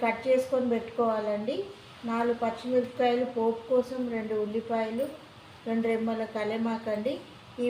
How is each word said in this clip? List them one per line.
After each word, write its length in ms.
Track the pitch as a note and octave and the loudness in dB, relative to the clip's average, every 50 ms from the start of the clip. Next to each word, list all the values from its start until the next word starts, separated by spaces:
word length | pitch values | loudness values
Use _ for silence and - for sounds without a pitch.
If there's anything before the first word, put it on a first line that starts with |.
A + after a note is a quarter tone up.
| B3 | 0
కట్ 180 | A3+ A3+ A3+ - C4 | 0 0 0 2 4
చేసుకొని 420 | C4 B3+ B3+ - C#4 B3+ B3 A#3+ A#3 | 4 4 4 2 2 2 2 2 2
పెట్టుకోవాలండి. 840 | A3 - - - - A#3 A3+ A3 G#3+ G#3 G#3+ G#3 G#3 G#3+ A3+ D4+ F#4+ G4+ - - - - - - - - A#3 | 0 0 -2 0 2 2 2 2 2 0 0 -2 0 -2 -2 -2 -2 -4 -6 -10 -14 -18 -20 -16 -10 -6 -2
నాలుగు 260 | A3+ A#3 A#3+ A#3+ A#3 A#3 A#3 | 0 2 2 2 2 2 0
పచ్చిమిరపకాయలు 840 | A3+ A3+ - - B3 B3+ B3 A#3+ A#3+ - - B3 B3 A#3+ B3 B3+ B3 - A#3 | -2 -2 -2 -2 2 2 2 2 2 0 2 4 4 4 4 2 0 0 2
పోపు 260 | A3+ A3+ A3+ A3+ - - | 2 2 2 0 0 2
కోసం, 280 | C4 B3 A#3+ - C4 B3+ B3 A#3+ A3+ | 4 4 4 2 -2 -4 -2 -2 -2
రెండు 220 | A3+ G#3+ G#3+ A3 G#3+ G#3+ | -2 -2 -2 0 0 0
ఉల్లిపాయలు, 600 | G#3 G#3+ A3+ A3+ - A3+ A3+ A3 A3 A3+ A#3+ C#4 - - - - - - - - - - - - A#3 | 0 -2 -4 -2 -2 0 0 0 0 -2 -2 -2 -4 -4 -10 -16 -20 -20 -20 -20 -20 -20 -10 -6 -2
రెండు 160 | A3+ A3+ A3+ A3+ A3+ | 0 2 2 2 2
రెమ్మల 360 | A3 A3+ A3+ A3+ A3 A3 A3 - A3 | 2 0 0 -2 -2 -4 -4 -4 -2
కలెమాకండి. 760 | G#3 G#3 A3 A3+ A3+ A3+ A3+ A3+ - A3 G#3+ G#3 G#3+ C4 D#4 F4+ - - - - - - - - A#3+ | -2 -2 0 0 0 0 0 -2 -2 -2 -2 0 0 -2 -2 -4 -6 -14 -18 -20 -20 -14 -6 -2 0
ఈ 20 | B3 | 2